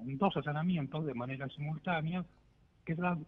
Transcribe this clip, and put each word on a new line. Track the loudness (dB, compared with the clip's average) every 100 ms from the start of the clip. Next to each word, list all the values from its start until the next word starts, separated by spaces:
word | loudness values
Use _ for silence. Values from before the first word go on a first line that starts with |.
dos | -6 2 4 4
allanamientos | 0 2 2 2 0 -2 -2
de |
manera | -2 -2 -4 -6
simultánea | -6 -6 -4 0 0 0 -2 -4 -10 -20 -20 -20 _
que | -4 0
la-, | 2 0